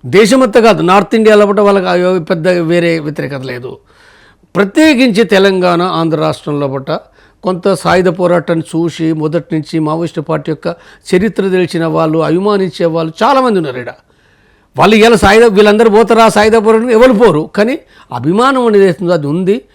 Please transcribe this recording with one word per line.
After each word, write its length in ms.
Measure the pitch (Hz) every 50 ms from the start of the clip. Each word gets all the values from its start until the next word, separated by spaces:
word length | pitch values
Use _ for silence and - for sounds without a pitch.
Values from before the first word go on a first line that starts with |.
| -
దేశమంతా 540 | 127 123 190 233 202 262 262 262 220 - 247
కాదు, 220 | 214 226 202 147 160
నార్త్ 320 | 175 185 202 202 - -
ఇండియా 200 | 226 220 220 214
లోపల 260 | 208 208 202 202 208
వాళ్ళకి 260 | 208 202 196 196 180
ఆ 360 | 185 180 180 180 180 185 185 156 156
పెద్ద 180 | 190 165 156
వేరే 520 | 185 180 180 170 160 170 175 170 170 165 165
వ్యతిరేకత 420 | 147 151 147 - 151 135 143 135 131
లేదు. 320 | 131 127 123 123 127 - - _ _ _ _ _ _ _ _ _ _ _ _ _ _ _
ప్రత్యేకించి 680 | 170 202 196 - 311 311 320 294 226 262 247 190 208 233
తెలంగాణ, 580 | 175 208 190 190 202 190 185 180 180 175 175
ఆంధ్ర 380 | 175 185 165 165 165 165 160 151
రాష్ట్రంలో 480 | 156 156 143 - - 156 147 143 143
పట్ట 240 | 135 135 139 131 143 156 190 - _ _ _ _ _ _ _ -
కొంత 300 | 180 180 170 - 196 190
సాయుధ 340 | - - 170 170 185 180
పోరాటాన్ని 560 | 185 165 180 180 175 175 175 143 - 170 165 160 - -
చూసి 380 | 160 170 170 - - 165 160 160
మొదటి 420 | 156 151 156 147 170 - _ 202
నుంచి 240 | 156 151 - - 160
మావోయిస్టు 420 | 156 151 156 165 175 165 - 165
పార్టీ 300 | 147 - 160 151 143 -
యొక్క 240 | 156 - - 170 170 _ - - - _ _ - 185
చరిత్ర 320 | 180 196 226 170 - 190
తెలిసిన 380 | 196 185 185 180 165 - 165 165
వాళ్ళు, 340 | 160 156 160 160 160 156 165
అభిమానించే 680 | 156 151 160 175 196 208 208 196 190 180 - - 180
వాళ్ళు 280 | 165 160 165 160 160 160 - 220
చాలామంది 340 | 254 285 269 262 247 214 185
ఉన్నారు 200 | 165 139 120 123
ఈడ. 100 | 120 117 - _ _ _ _ _ _ _ _ _ _ _ _ _ _ _ _
వాళ్ళు 180 | 127 147 190 220
ఇలా 200 | 220 214 233 240
సాయుధ, 280 | 175 - 196 202 226 240
వీళ్ళందరూ 460 | 233 196 196 214 208 208 214 233 226
పోతారా 400 | 202 220 233 190 233 220 226 220
సాయుధ 260 | - 208 214 220 214
పోరాటం? 340 | 226 202 220 220 220 226 254
ఎవరు 240 | 226 220 247 254 240
పోరు, 360 | 202 240 208 156 147 160 156 -
కానీ 240 | - 214 226 277 320 _ _ _ _ - _ -
అభిమానం 540 | 123 120 151 180 214 247 269 277 262 247
అనేది 180 | 233 208 202 196
ఏతుందో 280 | 190 165 - 190 170 180
అది 140 | 165 147
ఉంది. 340 | 143 147 175 185 180 208 262 - _